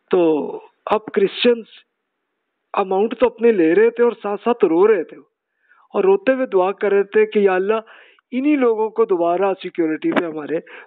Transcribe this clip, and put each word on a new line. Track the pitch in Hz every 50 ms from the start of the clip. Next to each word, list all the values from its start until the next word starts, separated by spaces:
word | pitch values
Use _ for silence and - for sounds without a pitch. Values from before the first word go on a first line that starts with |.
| _ -
तो | 190 185 170 160 156 143 - - - - - - _ _ - -
अब | 202 214 - - -
Christians | 202 196 175 - - - 240 240 233 208 - - - _ _ _ _ _ _ _ _ _ _ _ _ _ _ _ _ _ _ -
amount | 190 202 190 190 190 214 233 240
तो | - 254 226
अपने | - - 226 233
ले | 220 185 160 160 175
रहे | 202 226 233
थे | 233 233
और | 240 240 208
साथ-साथ | - - 202 208 196 - 233 240 233 202
रो | 170 160 170 202
रहे | 220 214 175 147
थे | - 151 - - _ _ _ _ _ _ _ _ _ _ _ _ _ -
और | 208 190
रोते | 190 196 196 - 262
हुए | 262 254 262 254
दुआ | 196 185 180 196 196
कर | - 208 202
रहे | 196 202 196
थे | 196 - 214 214 214
कि | 214 214 196
या | 196 185
अल्लाह | 185 190 202 220 220 220 - - - - _ _ _ _ _
इन्हीं | - 254 269 302 302 277
लोगों | 254 233 220 214 220 220
को | 220 226 226
दोबारा | 180 190 170 170 170 175 180 196 196 185 -
सिक्योरिटी | - 180 - 175 165 156 156 151 160 165
पे | 160 - 175
हमारे | 165 151 156 147 135 151 170 - - - - -